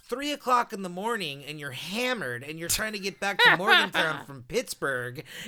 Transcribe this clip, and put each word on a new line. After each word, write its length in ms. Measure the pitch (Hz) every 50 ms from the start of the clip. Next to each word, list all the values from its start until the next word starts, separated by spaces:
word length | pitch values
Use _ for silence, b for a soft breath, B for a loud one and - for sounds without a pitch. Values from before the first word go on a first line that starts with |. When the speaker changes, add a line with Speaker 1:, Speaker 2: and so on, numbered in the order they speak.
Speaker 1:
three 280 | - - 240 254 285 294
o'clock 440 | 294 - - 247 254 240 233 - 220
in 80 | 196
the 80 | 190 175
morning 520 | 175 180 202 233 240 214 180 147 139 139 143 135
and 100 | 151 151
you're 120 | 143 143
hammered 720 | 127 135 147 165 190 226 247 254 254 220 151 127 120 120
and 160 | 131 147 160 165
you're 100 | 170 165
trying 240 | - - 220 214
to 60 | 214 208
get 200 | 185 196 - -
back 200 | 202 196 196 -
to 180 | 480 480 349
Speaker 2:
<laughs> 0 |
Speaker 1:
Morgantown 680 | - 190 294 381 349 294 190 - - 175 160 147 143 139
from 160 | - 139 131
Pittsburgh 840 | 127 - 156 233 262 - - - 165 139 135 123 123 123 120 151 147 B B B B